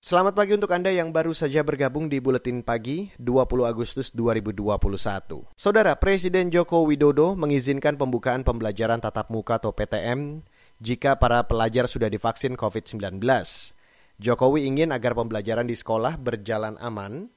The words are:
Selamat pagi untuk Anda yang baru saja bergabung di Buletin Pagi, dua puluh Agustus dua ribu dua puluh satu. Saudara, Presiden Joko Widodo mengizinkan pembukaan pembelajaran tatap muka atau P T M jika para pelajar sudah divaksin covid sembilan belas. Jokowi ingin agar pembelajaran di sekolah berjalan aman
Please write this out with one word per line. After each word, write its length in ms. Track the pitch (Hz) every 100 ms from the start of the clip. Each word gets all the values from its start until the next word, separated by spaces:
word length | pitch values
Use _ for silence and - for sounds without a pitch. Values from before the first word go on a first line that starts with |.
| -
Selamat 240 | 180 190
pagi 240 | 202 208 208
untuk 160 | 208
Anda 160 | 175 185
yang 240 | 185 165
baru 240 | 160 165 160
saja 240 | 156 143
bergabung 480 | 147 143 135 135 156
di 80 | 139
Buletin 480 | 127 127 127 123 117
Pagi, 480 | 117 113 151 196 -
dua 240 | 120 127 127
puluh 240 | 123 120
Agustus 400 | 113 117 - 131
dua 240 | - 117
ribu 160 | 113 104
dua 320 | 101 104 101
puluh 160 | 104 98
satu. 480 | - 98 - 78 -
Saudara, 400 | - - 208 202 143
Presiden 480 | 190 196 180 185 180
Joko 320 | 170 170 170
Widodo 560 | 156 143 147 143 165 196
mengizinkan 560 | 151 143 127 139 147
pembukaan 480 | 143 135 123 131 127
pembelajaran 560 | 131 117 110 101 110 117 110
tatap 240 | 110 107
muka 320 | 113 104 113
atau 80 | 110
P 160 | - 107
T 160 | 107
M 400 | 98 127 143 151 - _ _ _
jika 400 | 113 123 139 135
para 240 | 127 120 117
pelajar 400 | 117 113 117 123
sudah 240 | - 110
divaksin 480 | 101 113 113 131 123
covid 320 | 110 110 -
sembilan 320 | 110 98 95
belas. 560 | 117 127 85 - - - _ _ _ _
Jokowi 480 | 104 120 131 151 139
ingin 240 | 135 160
agar 240 | 131 120
pembelajaran 560 | 120 117 110 104 110 120
di 80 | 117
sekolah 400 | - 113 117 165
berjalan 640 | 127 117 101 110 107 110
aman 480 | 120 110 98 120 220